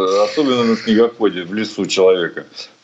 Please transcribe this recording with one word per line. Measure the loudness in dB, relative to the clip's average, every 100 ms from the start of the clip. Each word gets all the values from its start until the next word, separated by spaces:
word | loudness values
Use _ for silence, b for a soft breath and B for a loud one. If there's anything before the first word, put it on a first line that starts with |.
| 0
э, | 0
особенно | 0 0 0 0
на | 0 -2
снегоходе, | 0 2 2 2 -2 -2
в | -8
лесу | -6 -6 -6 -4
человека. | 2 4 4 0 -6 -16 B B B